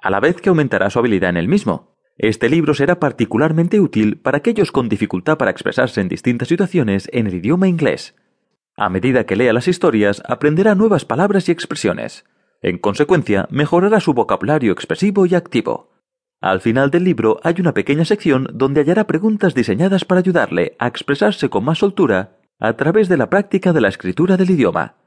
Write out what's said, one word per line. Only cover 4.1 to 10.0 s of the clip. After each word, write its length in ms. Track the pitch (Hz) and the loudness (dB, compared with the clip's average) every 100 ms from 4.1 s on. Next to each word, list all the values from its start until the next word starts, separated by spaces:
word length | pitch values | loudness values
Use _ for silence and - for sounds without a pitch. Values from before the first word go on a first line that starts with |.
| - | 0
para 200 | - 143 | -2 -2
aquellos 340 | 233 220 180 | 0 0 0
con 160 | 135 120 | -2 -2
dificultad 500 | 104 104 95 156 156 | -2 -2 -2 -2 0
para 120 | 104 | 0
expresarse 500 | - - - 127 - | -2 -4 -2 0 0
en 80 | 92 | -4
distintas 400 | - 127 120 123 | -2 -2 -2 0
situaciones 600 | 170 190 175 110 98 - | 0 0 0 0 0 -2
en 160 | 123 107 | -4 -2
el 60 | |
idioma 340 | 90 98 175 190 | -2 0 2 2
inglés. 480 | 170 135 69 - _ _ _ _ _ _ - | 2 0 -2 -6 _ _ _ _ _ _ -6
A 140 | 104 | -4
medida 340 | 92 123 123 | 0 0 0
que 120 | - 98 | 0 0
lea 160 | 123 | 2
las 160 | 117 180 | 2 0
historias, 540 | 180 175 110 | 0 2 2